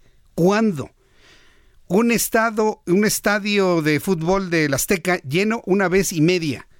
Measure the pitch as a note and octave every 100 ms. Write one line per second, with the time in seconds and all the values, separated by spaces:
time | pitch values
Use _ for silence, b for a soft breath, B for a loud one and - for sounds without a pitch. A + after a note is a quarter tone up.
0 | _ _ _ - F3+ G#3 A3 D3+ - _
1 | b b b b b b b b - F#3
2 | A#3 A3+ - A3+ A3+ G#3+ A3 G3+ - F#3
3 | G#3 - G#3 G#3 G#3 G3+ F#3+ E3 D3+ D3
4 | - F3 D#3+ G3 F#3 E3 D3+ C3 - F#3+
5 | F3+ F3 C3+ E3 G#3+ A3+ - G3 F#3 F#3+
6 | F#3 E3 D#3+ F3+ D#3+ G#2+ -